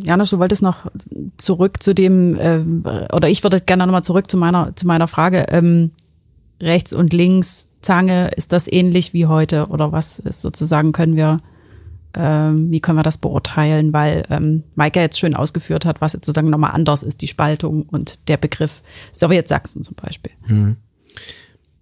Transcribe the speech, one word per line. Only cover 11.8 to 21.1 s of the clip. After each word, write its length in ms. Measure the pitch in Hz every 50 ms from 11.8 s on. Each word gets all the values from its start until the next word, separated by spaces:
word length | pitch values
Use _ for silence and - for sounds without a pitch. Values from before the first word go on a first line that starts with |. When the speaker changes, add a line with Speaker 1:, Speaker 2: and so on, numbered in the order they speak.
| - - - - - - -
Speaker 1:
ähm, 580 | - 165 151 151 151 156 156 156 156 160 170
wie 80 | 160 160
können 180 | - - 160 156
wir 60 | 156
das 140 | 160 156 -
beurteilen? 760 | - 185 139 - - - - 156 151 151 156 156 156 156 147
Weil, 320 | 151 147 151 151 160 - -
ähm, 340 | - 147 151 151 156 160 - - -
Mike 240 | - 147 156 - 185
ja 40 | 170
jetzt 140 | 156 - -
schön 180 | - 165 147
ausgeführt 500 | - 143 - - 165 - - 160 156 -
hat, 160 | 165 151 -
was 120 | 156 151 -
jetzt 120 | - -
sozusagen 260 | - 147 156 151 160
nochmal 200 | 151 151 151 -
anders 300 | - - 165 147 147 143
ist, 200 | - - 147 -
die 60 | - 143
Spaltung 560 | - - 151 151 151 147 - 156 156 156 147
und 440 | - - 147 151 - - - _ -
der 100 | 151 -
Begriff 460 | - 147 - - 156 151 - - _ - - - - -
Sowjet 360 | - - 175 160 185 175 - -
Sachsen 340 | 151 143 - - - -
zum 140 | - - -
Beispiel. 360 | - - - - - - - _ - -
Speaker 2:
Hm. 340 | 110 107 107 104 104 117 - - _ _ _ _ _